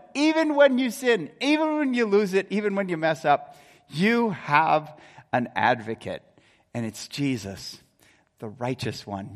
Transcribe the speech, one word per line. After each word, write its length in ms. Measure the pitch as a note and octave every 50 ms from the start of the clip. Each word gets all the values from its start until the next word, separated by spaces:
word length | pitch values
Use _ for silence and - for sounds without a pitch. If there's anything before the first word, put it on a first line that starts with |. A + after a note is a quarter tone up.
| - -
even 420 | - C4 D4 D#4 D#4+ D#4+ D#4+ D4+ D4
when 220 | C#4+ C#4+ C#4 C4
you 140 | B3 C4 B3
sin, 400 | G#3 - B3+ B3 A#3 G#3 D3+ - - -
even 380 | A#3+ C#4+ D4+ D4+ D#4+ D#4 D4+ D4+
when 160 | D4+ C4 B3
you 100 | A#3+ A#3
lose 300 | G#3 G3 G#3 G#3+ F#3 F#3
it, 140 | G3 F#3+ -
even 240 | F#3+ G#3+ G#3 G#3 G3
when 160 | G3 G3+ F3+
you 80 | F3 D#3+
mess 260 | D#3+ D#3+ D#3+ D3+ -
up, 320 | D3+ C#3+ - - - - - - - - _ _ _
you 400 | C#3+ D3 F#3+ A3 A#3 A#3 A#3 A3
have 680 | F3 - - - D3 D3+ D#3+ D#3+ D#3 D#3 D3+ - - - - - - - - _
an 160 | - B2 A#2+ G#2+ -
advocate, 680 | F#2+ G#2 A#2 B2+ A2+ G#2+ A2 A2+ - - - F2 - - _ _ _ _ _ _ _ _ _ _
and 100 | B2 A#2
it's 240 | A2 G#2+ - - -
Jesus, 720 | - - C#3+ C#3 C3 A2+ G2+ G2 F#2+ - - - - - _ _ _ _ _ _ _ _ _ _ _ _
the 80 | B2 A2
righteous 580 | G2+ - B2 B2+ C3 - - A2+ G2+ - -
one. 240 | G#2 G2+ F#2+ F#2+ - G2+